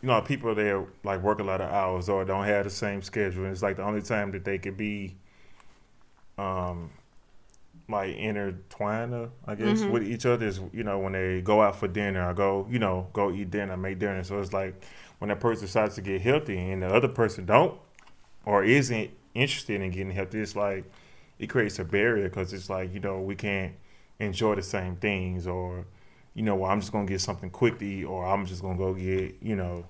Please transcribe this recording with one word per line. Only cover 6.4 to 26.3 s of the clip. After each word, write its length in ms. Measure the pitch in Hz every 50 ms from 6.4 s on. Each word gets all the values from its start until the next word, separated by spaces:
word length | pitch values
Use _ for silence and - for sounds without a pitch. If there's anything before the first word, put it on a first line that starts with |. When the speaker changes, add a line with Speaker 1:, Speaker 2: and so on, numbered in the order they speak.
| 98 95 92 92 90 90 90 85 85 82 - - - _ _ - - _ _ - - - - - - - _ 160 - -
Speaker 1:
like, 280 | - 104 98 95 85
intertwined, 1000 | - 90 107 104 104 101 98 92 90 92 - - - 107 104 107 110 117 123 123
uh, 120 | 120 117 120 - - -
I 80 | - 107
guess, 260 | 104 107 208 107 110
Speaker 2:
Mm-hmm. 120 | 110 - 107
Speaker 1:
with 100 | 120 110
each 220 | 98 120 113 -
other 200 | 127 120 110 113
is, 140 | 107 95 92 95 90 -
you 100 | 110 113
know, 140 | 104 98 98
when 140 | 95 95 95
they 280 | 95 95 92 92 92 90
go 200 | 95 107 107 110
out 140 | 101 98
for 120 | - - 101
dinner 400 | 90 107 104 101 95 92 90 90
or 60 | 90
go, 320 | 90 101 98 98 98 98 107
you 80 | 120 123
know, 300 | 110 98 92 92 92 95 -
go 180 | - 101 101 87
eat 180 | 98 101 90
dinner, 260 | 90 104 101 95 92
make 220 | 92 95 95 98 92
dinner. 260 | 101 101 98 95 92
So 160 | 90 98 101
it's 120 | 101 92 101
like 300 | 98 98 95 92 - - - - - - - - -
when 100 | - 104
that 120 | 104 98
person 260 | - 120 113 107 104
decides 280 | 95 - 113 107 104 101
to 40 | -
get 200 | 98 98 98 95 90
healthy 360 | 117 135 151 156 - 101 92
and 240 | 90 92 95 95 92
the 100 | 90 95
other 160 | 113 113 127
person 360 | 101 - 117 107 98 - 95
don't 320 | 87 104 127 165 185 - - - _ - - - - - - - - - - -
or 200 | - 104 101 98
isn't 460 | 104 123 143 135 120 120 110 107 - - - _ - _
interested 460 | 113 131 151 - - - - 107 101
in 100 | 98 95
getting 200 | 92 92 95 95 92
healthy, 280 | 98 95 92 90 107
it's 160 | 107 95 -
like 280 | 101 104 101 98 95 90 - - - - - - - - - - -
it 100 | 113 110
creates 300 | - 131 113 104 98 -
a 60 | 95
barrier 440 | 82 92 101 104 117 117 107 98 95
'cause 240 | 92 98 92 92 98
it's 180 | 95 90 -
like, 220 | 98 92 92 92 92
you 60 | 101
know, 200 | 95 101 95 95
we 140 | 95 95 101
can't 380 | 95 - 104 101 98 95 87 78 - - - - - - _ - _
enjoy 340 | 110 104 92 92 113 107 104
the 80 | 101 90
same 340 | 92 - 101 92 92 90
things 500 | 87 92 107 101 95 92 92 90 90 85
or, 380 | 92 90 92 92 90 90 90 90 - - - - - - - - -